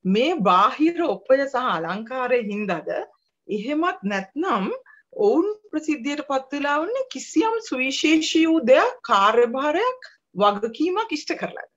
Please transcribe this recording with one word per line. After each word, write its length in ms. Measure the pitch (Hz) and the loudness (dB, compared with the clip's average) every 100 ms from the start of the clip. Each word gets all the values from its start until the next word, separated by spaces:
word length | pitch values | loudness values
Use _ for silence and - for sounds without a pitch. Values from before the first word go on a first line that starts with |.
මේ 320 | 185 202 294 349 | 2 2 2 2
බාහිර 600 | 190 180 214 277 320 339 | 4 4 4 2 0 2
උපය 340 | 330 190 - 269 | -2 -4 2 2
සහ 160 | 277 247 254 | 2 -2 -2
අලංකාරය 720 | 170 165 190 226 262 247 254 | -2 -4 -8 -8 -6 -2 -2
හින්දාද? 460 | 208 202 208 165 160 - 403 _ _ _ - | -2 -6 -4 -6 -4 -8 -8 _ _ _ -8
එහෙමත් 540 | 208 226 302 349 359 | -6 -4 -2 -2 -2
නැත්නම් 640 | 196 196 190 277 370 233 196 523 _ - _ | -4 -4 -6 -6 -2 -2 -2 -6 _ -20 _
ඔවුන් 340 | - 415 285 403 427 _ | 0 2 4 0 -4 _
ප්‍රසිද්ධියට 600 | 311 311 277 226 294 277 | -6 -4 -4 -4 -6 -4
පත් 260 | 269 269 | -4 -4
වෙලා 280 | 285 285 294 | -6 -2 -2
වන්නේ 260 | 339 523 523 | -2 -4 -6
කිසියම් 480 | 262 - 311 453 453 | -10 -2 0 0 -2
සුවිශේෂී 840 | 440 254 262 269 311 320 311 320 320 | -4 -4 -2 0 2 2 2 2 4
වූ 140 | 320 | 2
දෙයක්, 340 | 240 277 453 494 | 6 6 4 -2
කාර්යභාරයක්, 1000 | - 208 202 226 240 262 294 320 480 508 - _ _ | 0 4 4 4 2 0 -2 0 -2 -4 -16 _ _
වගකීමක් 800 | 180 202 202 226 226 320 381 453 | 0 2 2 -6 -2 -2 -2 -4
ඉෂ්ට 200 | 302 - | -8 -6
කරලාද? 360 | 339 185 - - | -6 -6 -10 -18